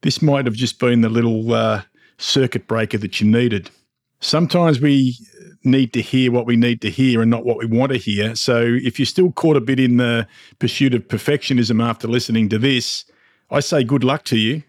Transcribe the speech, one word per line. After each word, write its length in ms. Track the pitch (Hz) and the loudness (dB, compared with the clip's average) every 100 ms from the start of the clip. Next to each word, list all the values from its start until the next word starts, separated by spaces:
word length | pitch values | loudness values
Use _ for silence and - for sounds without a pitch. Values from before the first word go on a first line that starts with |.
This 200 | 147 - | -2 0
might 240 | 156 139 127 | 0 2 -2
have 100 | 110 | -2
just 240 | 127 - | -6 -2
been 200 | 127 120 | 0 2
the 80 | 113 | 2
little, 460 | 113 117 110 113 | 0 0 -2 -2
uh, 300 | 113 113 104 - _ _ _ | 0 0 -2 -6 _ _ _
circuit 500 | - 135 127 110 - | -2 0 0 -2 -6
breaker 300 | 113 110 110 | -4 -2 -4
that 240 | 101 - | -6 -2
you 60 | 107 | 2
needed. 420 | 117 123 104 - _ _ _ _ _ | 4 2 -2 -8 _ _ _ _ _
Sometimes 640 | - 156 170 175 170 139 | -2 0 2 2 2 2
we 340 | 147 139 131 120 - - - _ 131 | 2 2 2 -2 -16 -20 -20 _ 0
need 280 | 131 127 | 2 2
to 80 | 120 | -2
hear 280 | 107 127 127 | -2 0 2
what 160 | 120 117 | 0 0
we 120 | 120 | 2
need 240 | 120 117 | 2 0
to 80 | 107 | -4
hear 320 | 95 131 117 | 0 2 2
and 100 | 113 | 2
not 140 | 117 117 | 0 -2
what 120 | 110 | -4
we 80 | 117 | -2
want 240 | 113 135 | 0 0
to 80 | 131 | -2
hear. 380 | - 101 107 113 | -2 -2 -2 -2
So 420 | - 117 117 123 | 0 2 2 0
if 160 | 127 - | -2 -2
you're 60 | 131 | -2
still 260 | - 180 | 2 0
caught 240 | - 165 147 | 2 2 2
a 60 | |
bit 180 | 117 131 | 2 0
in 160 | 127 123 | 2 2
the 320 | 120 117 104 - - _ | 2 -2 -4 -12 -20 _
pursuit 340 | 127 - 139 | -4 0 0
of 140 | 123 - | 0 -2
perfectionism 760 | 110 - 147 - 131 113 110 | -6 -2 -2 0 0 2 0
after 240 | 117 110 113 | 0 -4 -4
listening 440 | 120 - 113 107 | -4 0 0 0
to 100 | 107 | 0
this, 460 | 131 127 - - - _ _ _ _ | 0 0 -4 -10 -12 _ _ _ _
I 120 | 139 | -4
say 240 | 143 156 120 | 0 0 0
good 180 | 143 | 0
luck 220 | 123 147 - | 0 -2 -2
to 120 | 117 | 0
you. 260 | 107 156 | 0 -4